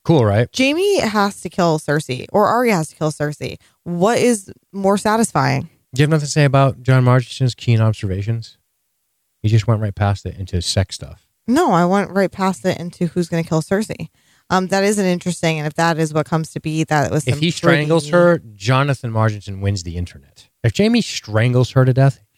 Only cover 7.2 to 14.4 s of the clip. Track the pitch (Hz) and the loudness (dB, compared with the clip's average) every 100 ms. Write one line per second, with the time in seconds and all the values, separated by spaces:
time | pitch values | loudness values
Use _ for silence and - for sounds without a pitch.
7.2 | 120 - 131 - - 113 110 104 101 92 | 2 -2 -2 -2 0 2 2 0 -4 -4
8.2 | 101 117 113 _ _ _ _ _ _ _ | -4 -6 -8 _ _ _ _ _ _ _
9.2 | _ _ 104 110 - 107 107 - 101 98 | _ _ 2 2 2 -2 -2 -2 -2 -2
10.2 | 90 - 92 90 - - 92 - - - | -6 -10 -6 -4 -2 -2 -2 -6 -16 -20
11.2 | _ _ - 269 349 175 175 202 196 185 | _ _ -2 0 2 2 2 2 0 0
12.2 | 180 - 190 185 185 - 175 - 175 180 | -2 0 -4 -2 -4 -4 -8 -6 -6 -4
13.2 | 170 165 170 160 - 196 220 - 160 _ | -4 -4 -2 -2 0 -2 -4 -10 -14 _
14.2 | _ _ | _ _